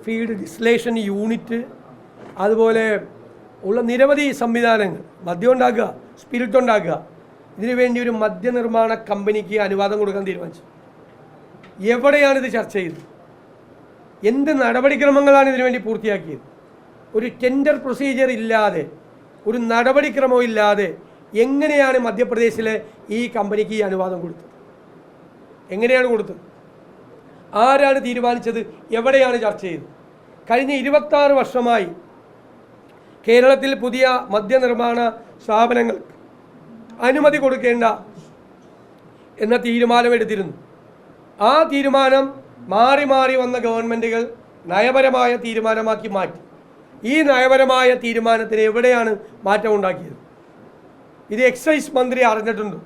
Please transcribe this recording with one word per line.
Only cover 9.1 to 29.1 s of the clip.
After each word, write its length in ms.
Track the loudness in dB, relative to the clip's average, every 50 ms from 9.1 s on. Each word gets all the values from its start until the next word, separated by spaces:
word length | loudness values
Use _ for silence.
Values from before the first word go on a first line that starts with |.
| -6 -4 -2 -2 -4 -4 -4 -4 -4 -2 -2
അനുവാദം 320 | -2 -2 -2 -2 -2 -2 -2
കൊടുക്കാൻ 240 | -4 -4 -4 -6 -6 -6
തീരുമാനിച്ചു. 340 | -8 -10 -10 -14 -16 -20 -20 -20 -20 -20 -20 -20 _ -20 -20 -20 -20 -20 -20 -20 -20 -20 -20 -20 -20 -20 -20 -20 -16 -6 -2 -2 0
എവിടെയാണിത് 540 | 2 2 2 2 4 2 2 2 0 -2 -4 -6
ചർച്ച 180 | -6 -6 -6 -6 -6
ചെയ്തത്? 240 | -6 -6 -12 -14 -20 -20 -20 -20 -20 -20 -20 -20 -20 -20 -20 -20 -20 _ -20 -20 -20 -20 -20 -20 -20 _ _ _ -2 -2
എന്ത് 220 | 0 0 0 0 0 0
നടപടിക്രമങ്ങളാണ് 880 | 0 0 0 2 2 0 2 2 2 4 4 4 6 6 6 6 6 4
ഇതിനു 140 | 2 0 0
വേണ്ടി 160 | -2 -2 -2 -4
പൂർത്തിയാക്കിയത്? 600 | -6 -6 -4 -2 -4 -4 -4 -6 -12 -14 -16 -16 -20 -20 -20 -20 -20 -20 -20 _ _ -20 -20 -20 -6 -6
ഒരു 120 | -4 -4 -4 -8 -2
ടെൻഡർ 340 | -2 0 0 2 2 0 0 0 -2
പ്രൊസീജിയർ 480 | -8 -6 -4 -4 -4 0 0 0 0 0 -4
ഇല്ലാതെ, 460 | -4 -2 0 2 2 0 -2 -4 -8 -8 -14 -20 -20 -20 -20 -20 -20 -20 -20 -8 -6 -4
ഒരു 120 | -4 -4 -2 0
നടപടിക്രമവും 760 | 0 2 2 2 2 2 0 0 -2 -2 0 2 2 2 2 0
ഇല്ലാതെ 380 | 0 0 2 2 2 0 -2 -4 -6 -12 -20 -20 -20 -20 -20 -6 0 0 0
എങ്ങനെയാണ് 560 | 0 0 -2 0 0 2 2 2 2 2 0 -2 -2
മധ്യപ്രദേശിലെ 680 | -2 -2 -4 -2 0 0 0 0 0 -2 -4 -4 -4 -6 -8 -12 -20 -20 -12 -8 -6 -4
ഈ 40 | -4 -4 -4
കമ്പനിക്ക് 400 | -6 -4 -4 -2 -4 -4 -4 -2 -4
ഈ 40 | -2 -2
അനുവാദം 280 | -2 -4 -4 -6 -6 -8 -10
കൊടുത്തത്? 260 | -12 -14 -16 -20 -20 -20 -20 -20 -20 -20 -20 -20 -20 -20 -20 -20 -20 -20 -20 -20 -20 -20 -20 -20 -20 -20 -20 -16 -12 -6
എങ്ങനെയാണ് 340 | -4 0 2 2 2 2 0 -2
കൊടുത്തത്? 280 | -2 -4 -8 -12 -18 -20 -20 -20 -20 -20 -20 _ -20 -20 -20 -20 -20 -20 -20 -20 -20 -20 -20 -20 -20 -20 -8 0 2 4
ആരാണ് 320 | 4 4 4 4 2 2 0 -2
തീരുമാനിച്ചത്? 520 | -4 -4 -2 -2 -2 -2 -2 -4 -6 -6 -6 -8 -10 -14 -20 -10 -6 -4 -2
എവിടെയാണ് 380 | 0 2